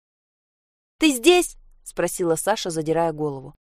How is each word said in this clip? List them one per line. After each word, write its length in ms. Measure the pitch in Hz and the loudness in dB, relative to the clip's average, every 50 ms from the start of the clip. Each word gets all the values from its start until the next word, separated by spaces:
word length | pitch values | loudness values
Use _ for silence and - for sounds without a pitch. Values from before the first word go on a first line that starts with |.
| _ _ _ _ _ _ _ _ _ _ _ _ _ _ _ _ _ _ _ - | _ _ _ _ _ _ _ _ _ _ _ _ _ _ _ _ _ _ _ 0
«Ты 120 | 311 311 | 2 2
здесь?» 460 | 269 240 226 320 359 359 339 - - - - - - _ _ - | 2 4 4 6 6 6 4 0 -6 -16 -20 -20 -20 _ _ -14
спросила 440 | - - 170 180 - - 185 170 160 | -8 -6 -4 -4 -4 -2 -2 0 0
Саша, 340 | 160 - 196 214 - - 190 | 0 0 -2 -2 -2 -4 -6
задирая 420 | 160 160 156 156 160 165 170 165 | -6 -4 -2 -2 0 0 0 -2
голову. 420 | 151 151 151 147 139 135 131 147 - _ | -2 -4 -6 -6 -6 -8 -12 -16 -20 _